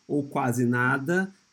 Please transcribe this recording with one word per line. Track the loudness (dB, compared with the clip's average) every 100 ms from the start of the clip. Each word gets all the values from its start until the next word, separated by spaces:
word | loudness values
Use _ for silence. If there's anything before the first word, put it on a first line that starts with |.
| -6
ou | -4
quase | -2 -2 -2 0 2
nada | 2 2 0 0 0 -2 -8 _